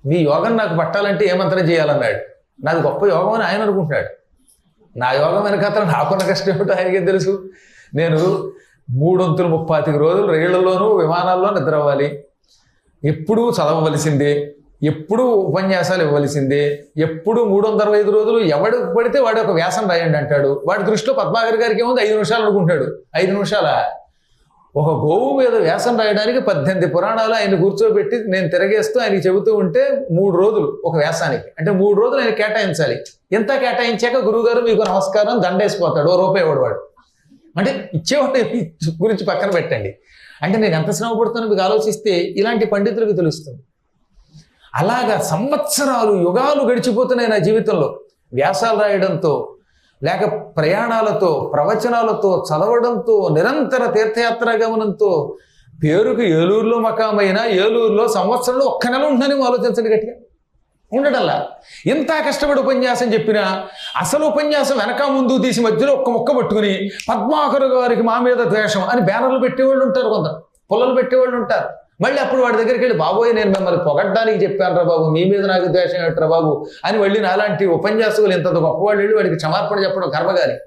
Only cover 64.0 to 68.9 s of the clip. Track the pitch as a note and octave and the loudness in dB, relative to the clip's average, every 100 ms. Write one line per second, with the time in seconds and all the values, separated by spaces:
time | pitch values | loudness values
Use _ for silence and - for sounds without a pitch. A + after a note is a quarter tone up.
64 | D#3+ D4 D4+ D4 D4 D4 C4 C4 G#3 A#3+ | -2 0 0 0 0 0 0 0 -2 -2
65 | C#4+ C4+ B3 C4 B3+ A3+ A3+ - C#4 C4+ | 0 0 2 2 0 0 0 2 2 2
66 | C4 A3+ - B3+ - G#3 G3+ F#3+ G3 - | 0 0 0 0 0 0 0 -2 -4 -8
67 | - A3+ G#3 D4+ D4 C4+ C4 B3+ B3 A3+ | -4 -4 0 0 0 0 2 2 2 0
68 | A3+ A3+ B3 A#3+ A#3 G#3+ G#3 G#3 F3+ | 0 0 2 2 2 0 0 -2 0